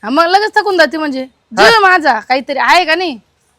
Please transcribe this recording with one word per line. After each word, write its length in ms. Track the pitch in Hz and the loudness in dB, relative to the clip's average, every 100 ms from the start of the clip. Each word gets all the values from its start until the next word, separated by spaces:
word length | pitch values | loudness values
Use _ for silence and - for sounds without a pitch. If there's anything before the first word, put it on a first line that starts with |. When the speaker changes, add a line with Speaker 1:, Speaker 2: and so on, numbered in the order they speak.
Speaker 1:
हा 80 | 208 | -4
मग, 140 | 277 | -2
लगेच 300 | 339 381 427 | 2 2 0
थकून 240 | 415 403 370 | -2 -2 0
जाते 180 | 302 320 | 0 -2
म्हणजे? 260 | 302 262 | -6 -8
Speaker 2:
हा? 420 | 262 _ _ 214 | -10 _ _ 0
Speaker 1:
जीव 20 | 440 | 2
आहे 120 | 453 | 4
माझा, 420 | 392 370 302 226 | 4 2 0 -2
काहीतरी 380 | - 262 269 277 | -2 -4 -4 -4
आहे 260 | 240 330 | 2 2
का 100 | 339 | 2
नाही? 240 | 320 359 233 _ _ _ | -2 -4 -8 _ _ _